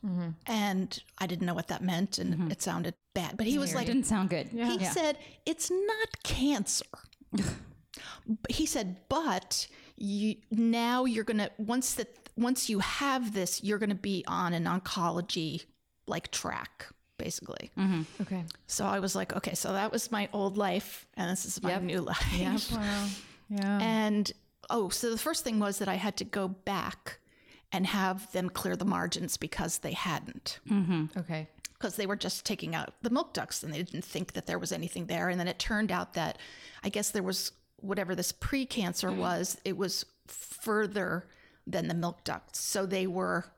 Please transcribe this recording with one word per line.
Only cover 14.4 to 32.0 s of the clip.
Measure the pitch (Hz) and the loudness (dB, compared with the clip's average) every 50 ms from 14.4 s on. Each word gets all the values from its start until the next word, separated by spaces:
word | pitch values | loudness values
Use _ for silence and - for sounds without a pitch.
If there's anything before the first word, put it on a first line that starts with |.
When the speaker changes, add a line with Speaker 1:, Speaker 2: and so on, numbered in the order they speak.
| 185 170 175 | 2 2 2
Speaker 2:
an | 170 170 | 2 2
oncology, | 170 - 185 185 - - 196 170 170 165 180 180 - - 180 160 156 143 160 - _ _ _ _ _ _ _ _ | 2 2 0 0 -2 -2 2 2 2 2 0 -2 -2 -2 -2 -2 -2 -4 -6 -8 _ _ _ _ _ _ _ _
like, | - - - - - | -4 -4 -4 -4 -4
track, | - - - - - - - - - _ - - - _ _ _ _ | -6 -4 -4 -2 -4 -4 -6 -10 -12 _ -16 -16 -16 _ _ _ _
basically." | _ - - - - - - - - - - - | _ -6 -4 -4 -6 -8 -8 -10 -10 -10 -10 -2
Speaker 3:
Mm-hmm. | - 190 190 185 165 160 - - - 202 | 0 2 2 4 2 0 -4 -4 -6 -4
Speaker 1:
Okay. | - 185 185 170 160 - - - | -4 -2 -4 -4 -6 -10 -14 -10
Speaker 2:
So | - - - 208 | -6 -4 -2 0
I | 190 196 196 | 0 0 0
was | 185 190 190 | 0 0 0
like, | 196 190 185 - | -2 -2 -2 -4
"Okay, | 190 - - 170 | -4 -4 -2 -4
so | 175 - 185 190 | -2 -2 0 0
that | 190 202 220 | 0 0 0
was | - 226 226 233 233 | 0 -2 -2 0 -2
my | 208 202 - - | -2 -2 -2 0
old | 208 196 196 196 | 0 0 0 2
life, | 208 208 190 180 196 - - - - - _ _ | 2 2 2 2 0 -2 -4 -12 -14 -16 _ _
and | - 185 170 | -4 -2 -2
this | 185 190 - | 0 -2 -2
is | - - - - | -4 -6 -2 0
my | 180 | 0
Speaker 1:
Yep. | 175 190 180 | 0 0 0
Speaker 2:
new | 180 - 185 - | 0 0 0 0
life." | - - - - - - | 0 0 0 2 2 2
Speaker 1:
Yep. | 180 180 - - 214 - - 233 | 2 2 2 2 0 0 0 -2
Speaker 4:
Wow. | 226 208 202 202 202 202 202 196 202 - - - - - - | 0 0 0 0 0 0 -2 -4 -6 -10 -16 -20 -20 -10 -4
Yeah. | 208 202 196 196 202 202 | -2 0 2 2 4 4
Speaker 2:
And, | 202 226 220 220 220 214 208 208 202 - - - _ _ _ _ - - | 4 4 4 4 4 4 4 4 2 0 -2 -8 _ _ _ _ -6 -2
oh, | - 233 202 180 | 0 0 2 0
so | - - - 233 | 0 0 0 0
the | 226 226 | 0 0
first | - 302 330 320 - | 0 0 0 0 0
thing | 262 220 214 | 2 4 4
was | 208 202 196 - | 4 4 2 0
that | 208 196 | 0 0
I | 185 | 0
had | 185 185 214 190 - | 2 0 0 0 -2
to | - | -4
go | 208 - 208 196 185 | -2 0 0 0 0
back | 190 - _ - 196 180 - - - - _ - - - _ _ _ _ - - - - _ _ - | -2 -2 _ -2 -2 0 -2 -2 -6 -8 _ -12 -12 -12 _ _ _ _ -20 -20 -20 -20 _ _ 0
and | 175 190 | 2 2
have | 180 - 208 190 190 185 190 202 - - | 4 4 4 4 2 2 0 -6 -2 -2
them | 185 180 180 | 0 0 0
clear | - - - 190 180 | -2 0 0 0 0
the | 175 208 | 2 2
margins | 202 185 175 175 175 - 170 175 - - - | 2 2 2 2 0 0 -2 -2 -2 -2 -4
because | - 156 - - - 165 - - | -4 -4 -4 -2 -2 -2 -2 -2
they | - 160 160 | -2 -4 -4
hadn't. | - - 185 156 - - - - - _ - - - _ - | -2 -2 0 -2 -2 -4 -8 -14 -10 _ -8 -8 -8 _ 2
Speaker 3:
Mm-hmm. | 220 202 185 165 185 165 156 156 - 190 | 4 4 4 4 4 2 2 0 -2 -6
Speaker 1:
Okay. | 170 - 165 156 156 - - - - - - _ | -4 -4 -4 -6 -6 -8 -14 -14 -14 -14 -10 _
Speaker 2:
'Cause | - 208 170 | -4 -4 -2
they | - | -2